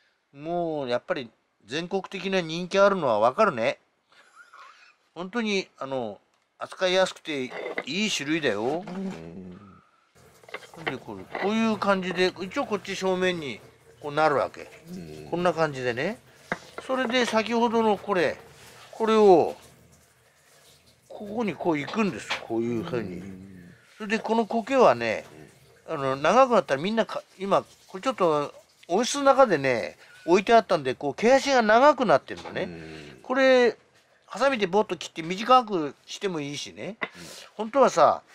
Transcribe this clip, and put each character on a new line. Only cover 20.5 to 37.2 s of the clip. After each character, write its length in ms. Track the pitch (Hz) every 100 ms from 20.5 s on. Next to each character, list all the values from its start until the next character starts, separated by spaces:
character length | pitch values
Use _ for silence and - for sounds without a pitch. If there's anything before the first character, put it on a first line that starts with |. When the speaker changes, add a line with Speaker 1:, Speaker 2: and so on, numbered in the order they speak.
| _ _ _ _ _ -
Speaker 1:
こ 180 | - 202
こ 180 | 220
に 100 | 208
こ 180 | 139 180
う 60 | 151
行 120 | 139
く 120 | 214
ん 80 | 202
で 80 | 104
す。 80 | - -
こ 160 | - 113
う 40 |
い 180 | 117 117
う 20 |
ふ 140 | 92 123
う 60 |
に。 160 | 95 90
Speaker 2:
う 40 |
ん。 520 | 95 95 95 92 85 - _ -
Speaker 1:
そ 40 |
れ 60 | 214
で 100 | 220
こ 160 | -
の 120 | 226 214
苔 300 | 226 214 269
は 200 | 185 120
ね、 280 | 113 87 - 78 76 _ _ _ -
Speaker 2:
う 40 |
ん。 20 |
Speaker 1:
あ 40 | 156
の、 180 | 135 135
長 320 | 156 233 262
く 60 |
な 80 | 214
っ 20 |
た 100 | -
ら 80 | 139
み 80 | 185
ん 60 | 226
な 100 | 196
か、 160 | - - -
今、 260 | 196 156 - _ -
こ 120 | 190
れ 40 |
ち 60 | 262
ょ 40 |
っ 20 | 226
と 360 | 170 151 143 - _ _ -
温 180 | 180 247
室 120 | 285
の 60 |
中 220 | 277 254 254
で 120 | 151
ね、 380 | 135 117 80 - - - 160
置 140 | 190
い 40 |
て 100 | 202
あ 40 | 233
っ 80 | -
た 100 | 170
ん 60 |
で、 120 | 127
こ 160 | 123 143
う、 40 |
毛 180 | - 226
足 200 | 269 285
が 100 | 254
長 320 | 214 226 285
く 100 | 294
な 120 | 226 139
っ 60 |
て 120 | -
る 80 | 87
の 80 | -
ね。 120 | 110
Speaker 2:
う 40 | 190
ん。 520 | - 80 80 73 -
Speaker 1:
こ 120 | -
れ、 420 | 254 262 254 240 - _ _ _ _ _
ハ 140 | 190
サ 100 | 277
ミ 80 | 254
で 80 | 190
ボ 140 | 202
ッ 40 |
と 120 | 214 170
切 120 | -
っ 20 |
て 100 | -
短 420 | 160 185 226 254
く 300 | 214 185 143 - -
し 120 | -
て 80 | 202
も 140 | 160
い 140 | 143
い 20 | 143
し 160 | 104
ね。 240 | 87 147 226
Speaker 2:
う 40 |
ん。 40 | - -